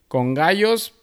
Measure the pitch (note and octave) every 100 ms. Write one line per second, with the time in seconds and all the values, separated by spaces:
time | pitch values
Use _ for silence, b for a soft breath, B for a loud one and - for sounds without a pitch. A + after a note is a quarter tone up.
0 | - C3 B2+ C3+ D#3+ G3+ G#3+ A3+ - _